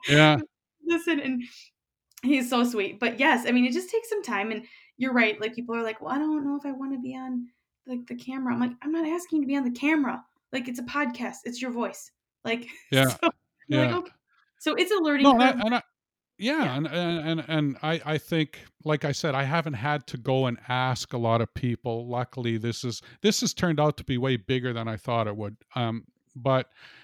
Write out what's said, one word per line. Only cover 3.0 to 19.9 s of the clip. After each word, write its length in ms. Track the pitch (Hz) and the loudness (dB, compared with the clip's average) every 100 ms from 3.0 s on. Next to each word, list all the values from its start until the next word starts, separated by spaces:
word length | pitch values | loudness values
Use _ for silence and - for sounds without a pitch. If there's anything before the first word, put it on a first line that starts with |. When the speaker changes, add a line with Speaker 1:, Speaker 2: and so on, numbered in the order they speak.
| 240 233 | -2 2
Speaker 2:
yes, 260 | 294 247 240 | 2 4 4
I 40 | |
mean, 140 | 247 247 | 4 4
it 80 | |
just 160 | 294 370 | 0 -2
takes 180 | 453 440 | -4 -2
some 140 | 415 | -4
time, 280 | - 202 214 | -2 -2 -2
and 140 | 226 - - - - | -6 -10 -20 -18 -6
you're 160 | 262 | 0
right. 260 | 247 214 214 | 4 4 2
Like, 140 | 220 240 | -4 -6
people 200 | 240 233 | -4 -4
are 80 | |
like, 180 | 226 214 | -4 -4
"Well, 100 | - | -4
I 60 | 285 | -2
don't 260 | 311 302 277 | 0 0 -2
know 120 | 285 | -4
if 80 | 285 | -6
I 60 | |
wanna 260 | 262 269 262 | -6 -6 -6
be 160 | 247 262 | -8 -8
on, 320 | 254 247 240 _ _ _ 262 | -6 -6 -8 _ _ _ -10
like, 200 | 247 247 | -10 -8
the 80 | 247 | -12
camera." 380 | 254 269 254 | -8 -6 -2
I'm 60 | 240 | 0
like, 120 | 247 247 | -2 -4
"I'm 80 | 285 | -4
not 140 | 330 311 | -2 -2
asking 300 | 349 349 311 | -4 -2 -2
you 40 | 269 | 0
to 20 | |
be 100 | 277 | 0
on 80 | 247 | 0
the 140 | 240 | 0
camera. 440 | 285 311 254 - - _ _ | 0 2 0 -4 -10 _ _
Like, 140 | 262 254 | -6 -6
it's 120 | 247 | -8
a 40 | |
podcast. 540 | 247 285 277 240 220 - 240 | -6 -2 -2 -4 -8 -8 -10
It's 160 | 247 | -8
your 100 | 254 | -6
voice." 400 | 233 208 - - _ _ _ 233 | -4 -4 -6 -18 _ _ _ -4
Like, 220 | 233 240 - | -4 -6 -16
<laughs> 120 | - | 0
Speaker 1:
Yeah. 180 | 135 131 | 4 4
Speaker 2:
so 200 | - - - _ _ - | 2 -2 -2 _ _ -2
you're 120 | - | 2
like, 100 | 247 | 2
Speaker 1:
Yeah. 60 | 359 | 0
Speaker 2:
"Okay." 120 | 359 - _ _ _ _ | -4 -14 _ _ _ _
So 160 | 311 302 | -2 0
it's 160 | 359 | 2
a 60 | 415 | 2
learning 260 | 311 285 | 4 6
Speaker 1:
No, 100 | 277 | 6
and 100 | 240 | 8
I, 80 | 254 | 6
Speaker 2:
curve. 80 | 254 220 | 4 0
Speaker 1:
and 100 | 240 | -2
I, 60 | - _ _ _ _ - | -4 _ _ _ _ -8
yeah, 260 | 214 311 | -2 0
Speaker 2:
Yeah. 140 | 185 131 | 0 -2
Speaker 1:
and, 100 | 156 | -2
and, 320 | 160 175 170 151 165 | -2 -2 -2 -2 -4
and, 40 | 151 | -2
and 280 | 160 143 131 | 0 0 0
I, 200 | 151 165 147 | -2 -2 -2
I 120 | 156 | -4
think, 480 | - 165 151 - - _ | 0 0 0 -4 -20 _
like 220 | 143 151 147 | -2 0 0
I 80 | |
said, 220 | 139 160 135 | -2 0 0
I 80 | |
haven't 320 | 135 165 156 127 | 0 0 -2 -2
had 300 | 143 | -2